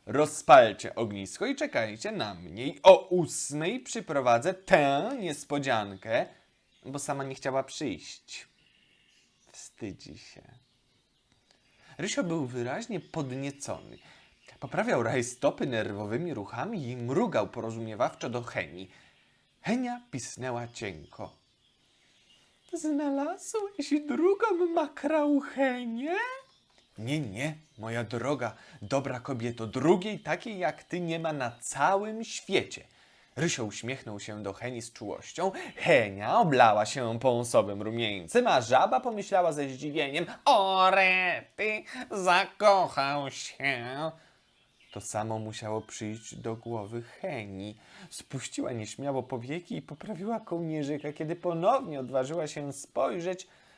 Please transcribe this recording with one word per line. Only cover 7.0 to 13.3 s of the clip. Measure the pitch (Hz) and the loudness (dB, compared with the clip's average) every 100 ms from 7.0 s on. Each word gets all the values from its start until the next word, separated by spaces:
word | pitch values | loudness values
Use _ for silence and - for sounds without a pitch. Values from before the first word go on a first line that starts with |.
| - 139 | -6 -6
nie | 135 | -6
chciała | 135 143 131 | -6 -4 -2
przyjść. | 135 - 147 92 - - - - - _ _ _ _ _ _ _ _ _ _ | -4 -4 -6 -6 -10 -18 -16 -18 -18 _ _ _ _ _ _ _ _ _ _
Wstydzi | - - - 107 90 - - | -20 -20 -14 -12 -12 -16 -18
się. | - - - - _ _ _ _ _ _ _ _ _ _ _ _ - - | -20 -20 -20 -20 _ _ _ _ _ _ _ _ _ _ _ _ -20 -8
Rysio | 185 285 | -6 -2
był | 180 165 127 | -2 -2 -2
wyraźnie | 123 120 160 233 185 | -4 -4 -6 -6 -8
podniecony. | - 165 135 | -8 -6 -6